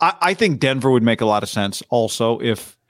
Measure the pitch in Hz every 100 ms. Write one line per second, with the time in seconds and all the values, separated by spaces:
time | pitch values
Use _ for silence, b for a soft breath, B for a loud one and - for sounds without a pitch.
0 | 165 - 175 190 208 131 135 135 135 123
1 | 117 110 110 104 101 107 101 - - 123
2 | 113 - 117 - 120 104 - _